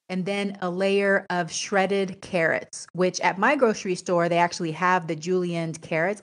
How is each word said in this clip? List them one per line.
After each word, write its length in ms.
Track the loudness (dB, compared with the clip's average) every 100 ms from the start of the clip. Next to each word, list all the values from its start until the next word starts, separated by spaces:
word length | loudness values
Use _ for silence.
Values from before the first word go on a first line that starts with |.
| -8
and 160 | -4 -2
then 320 | -2 -4 -4
a 80 | -4
layer 560 | 0 2 2 4 2 0
of 200 | -2 -2
shredded 720 | -4 -2 0 2 0 -2 -6
carrots, 680 | -4 0 2 0 -4 -16 -8
which 300 | 0 0 2
at 180 | 0 2
my 160 | 2 4
grocery 400 | 2 0 -4 -4
store, 320 | 0 2 2
they 120 | 4
actually 340 | 2 0 -6
have 340 | 0 2 2 0
the 80 | -6
julienned 640 | -2 0 0 -4 -4 -8
carrots 400 | -4 -2 0 -2